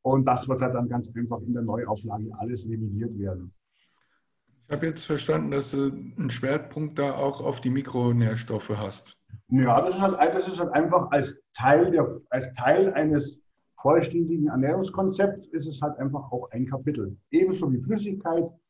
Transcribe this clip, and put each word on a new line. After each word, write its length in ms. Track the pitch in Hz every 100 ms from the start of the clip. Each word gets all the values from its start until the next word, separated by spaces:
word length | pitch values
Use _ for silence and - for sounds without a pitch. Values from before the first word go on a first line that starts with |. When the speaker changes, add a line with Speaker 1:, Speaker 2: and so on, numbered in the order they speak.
Speaker 1:
Und 240 | 131 135
das 240 | 131 123 131
wird 120 | 127
halt 120 | 123
dann 160 | 123 120
ganz 240 | 120 117
einfach 260 | 113 117 110
in 120 | 107
der 80 | 120
Neuauflage 680 | 113 110 104 104 107 113 110 107
alles 280 | 110 120 110
revidiert 480 | 113 107 101 117 104
werden. 340 | 98 90 90 _ _ _ _ _ _ _ _ _ _ _ _
Speaker 2:
Ich 60 |
habe 140 | 147 165
jetzt 180 | 156
verstanden, 460 | - 147 - 156 147
dass 200 | 139 135
du 200 | 139 139 139 - -
einen 140 | 131
Schwerpunkt 680 | - 131 156 156 156 151 151
da 160 | 143
auch 280 | 139 139 135
auf 200 | 139 135
die 80 | 127
Mikronährstoffe 1000 | 135 - 127 120 120 113 110 - 107 -
hast. 460 | 107 101 - - _ _ - _
Speaker 1:
Ja, 320 | 131 127 139
das 140 | 180
ist 60 | 185
halt, 160 | 196 185 165
das 140 | 185 185
ist 120 | 170
halt 120 | 165
einfach 400 | 147 170 180 170
als 280 | 143 131 - _
Teil 380 | - 127 151 185
der, 280 | 165 135 135 _
als 220 | 131 127
Teil 380 | - 127 180 196
eines 500 | - 156 147 - - _ _ _
vollständigen 720 | - 135 156 - 170 160 165 147
Ernährungskonzepts 1000 | 127 139 185 190 190 190 185 202 - -
ist 200 | 160 151
es 140 | 139
halt 180 | 147 147
einfach 320 | 135 143 131
auch 180 | 123 -
ein 140 | 120
Kapitel. 500 | 127 135 139 139 98 98 _
Ebenso 420 | 160 185 - 151
wie 80 | 123
Flüssigkeit 680 | - 214 208 190 165 170 170 -